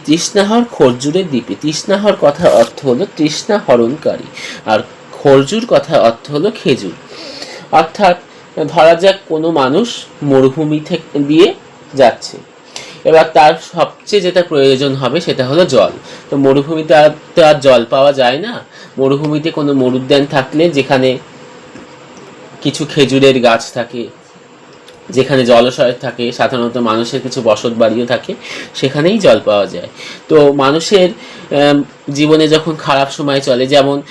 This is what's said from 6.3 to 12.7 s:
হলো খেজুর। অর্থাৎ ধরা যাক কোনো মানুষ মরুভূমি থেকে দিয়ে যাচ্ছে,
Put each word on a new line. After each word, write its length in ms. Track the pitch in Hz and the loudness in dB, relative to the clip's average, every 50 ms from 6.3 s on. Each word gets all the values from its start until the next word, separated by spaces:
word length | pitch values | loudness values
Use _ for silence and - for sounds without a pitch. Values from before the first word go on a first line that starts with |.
হলো 200 | 147 147 180 220 233 - - | -6 -4 -4 -4 -6 -4 -2
খেজুর। 280 | 180 127 101 98 87 80 - - - - - - - - - - - - - - - | -2 -2 -2 -4 -12 -12 -14 -20 -20 -20 -18 -18 -18 -16 -16 -18 -18 -18 -18 -10 0
অর্থাৎ 460 | - 160 170 165 - - 208 180 175 - - - - - - - - - 156 | 0 0 0 0 -4 -2 0 0 0 -2 -6 -20 -20 -20 -20 -16 -8 -8 -8
ধরা 280 | 135 139 170 156 165 170 | -4 0 2 4 4 4
যাক 200 | 165 180 196 185 - - | 4 2 0 0 0 -6
কোনো 240 | - 160 156 160 170 | -6 -6 -4 -2 -2
মানুষ 540 | 165 143 131 127 143 196 240 233 - - - - - - 147 | 0 0 0 0 0 0 -2 -2 -8 -14 -16 -18 -14 -8 -2
মরুভূমি 560 | 143 135 135 135 135 139 160 156 151 151 151 | 2 4 4 4 2 2 -2 -4 -2 -4 -4
থেকে 400 | 151 - 175 160 - - - 147 | -4 -6 -8 -8 -8 -6 -4 -4
দিয়ে 340 | 143 143 156 165 196 349 392 - - - - - - - 147 | -2 2 4 4 4 2 2 -6 -16 -20 -20 -20 -20 -8 0
যাচ্ছে, 440 | 139 131 113 - - - - - - - - - - - - | 2 2 2 2 -2 -14 -16 -16 -18 -20 -20 -20 -20 -20 -20